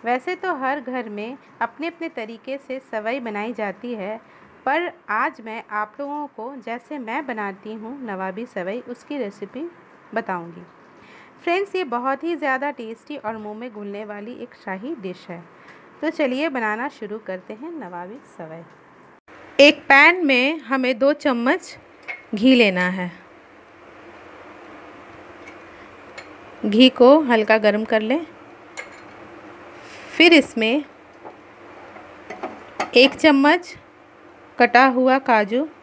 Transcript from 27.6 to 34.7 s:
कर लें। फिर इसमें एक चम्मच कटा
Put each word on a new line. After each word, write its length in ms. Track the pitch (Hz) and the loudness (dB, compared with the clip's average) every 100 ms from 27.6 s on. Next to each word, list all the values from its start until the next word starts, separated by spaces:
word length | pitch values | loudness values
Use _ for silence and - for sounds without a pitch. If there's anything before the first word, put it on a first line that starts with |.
| 208 208 | 4 2
कर 160 | 220 220 | 0 -2
लें। 240 | 214 285 320 - - - - - - - - - - - - - - - - - - - | 0 -4 -4 -18 -20 -20 -20 -18 -18 -20 -20 -20 -20 -20 -20 -20 -20 -20 -20 -20 -16 4
फिर 160 | 339 | 8
इसमें 520 | 330 - - 220 269 294 - - - - - - - - - - - - - - - - - - - - | 8 4 -2 0 -2 -4 -18 -20 -20 -20 -20 -20 -20 -20 -20 -20 -20 -20 -20 -18 -14 -14 -14 -20 -8 2
एक 200 | 247 269 | 6 6
चम्मच 600 | - 320 277 285 349 349 - - - - - - - - - | 6 4 6 6 4 0 -20 -20 -20 -20 -20 -20 -20 -20 2
कटा 260 | 240 | 4